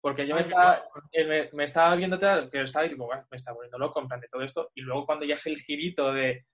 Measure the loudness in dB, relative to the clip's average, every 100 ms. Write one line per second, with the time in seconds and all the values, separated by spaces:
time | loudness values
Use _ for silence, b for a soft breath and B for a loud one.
0 | -4 -2 -2 0 2 6 8 6 0 -18
1 | -4 0 2 2 0 -2 -2 4 4 4
2 | 0 2 4 2 0 -4 -2 -2 -2 -4
3 | -8 -10 -10 -16 -14 -14 -14 -6 -4 -4
4 | -6 -10 -10 -8 -6 -6 -8 -10 -6 -6
5 | -2 -4 -2 -4 -4 -8 -6 -6 -4 -2
6 | -2 0 -2 -2 _